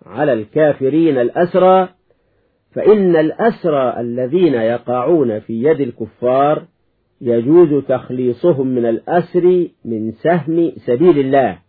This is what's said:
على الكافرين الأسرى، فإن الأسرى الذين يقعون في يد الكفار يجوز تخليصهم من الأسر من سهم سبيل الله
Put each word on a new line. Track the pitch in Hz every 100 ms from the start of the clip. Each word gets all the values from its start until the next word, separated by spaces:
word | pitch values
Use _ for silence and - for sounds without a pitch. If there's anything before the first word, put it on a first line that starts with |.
| -
على | 104 151
الكافرين | 117 107 147 156 131 131 151 165 135
الأسرى، | 120 147 175 185 185 190 185 _ _ _ _ _ _ _ _
فإن | - - 214 190 165
الأسرى | 156 - 220 226 180 147 127 -
الذين | 120 120 127 170 175
يقعون | 127 110 120 - 123 127 170 127 107
في | - 113
يد | 135 156
الكفار | 131 - 107 - 120 131 143 151 170 _ _ _ _ _
يجوز | 131 117 117 165 170 143
تخليصهم | 135 127 - 127 127 117 175 143 131
من | 127 117
الأسر | 113 - 170 170 180 175 180 170 _
من | - 113 110
سهم | 110 156 175 135 165 165 -
سبيل | - 123 175 147
الله | 135 139 123 90